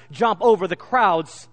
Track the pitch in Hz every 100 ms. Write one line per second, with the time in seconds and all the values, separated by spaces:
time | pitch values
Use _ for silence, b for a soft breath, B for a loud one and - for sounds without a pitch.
0 | B 139 226 185 233 202 180 175 - 254
1 | 208 165 160 - -